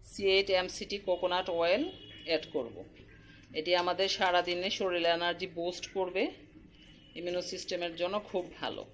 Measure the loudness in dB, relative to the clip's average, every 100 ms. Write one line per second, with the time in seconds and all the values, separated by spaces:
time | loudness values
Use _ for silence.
0 | -14 0 4 4 6 2 2 -6 -6 -6
1 | 0 0 2 0 0 2 4 4 2 -6
2 | -18 -16 -2 -2 0 -6 -6 -10 -16 -18
3 | -20 -20 -20 -20 -10 -6 2 2 4 2
4 | 0 2 4 4 2 0 -2 0 0 2
5 | 2 2 2 -2 -4 -4 -4 -4 -8 -4
6 | -2 0 -2 -4 -20 -20 -20 -20 -20 -20
7 | -16 -8 -4 -4 -4 -8 -4 -4 -4 -2
8 | 0 0 -2 -4 -4 -6 -6 -6 -10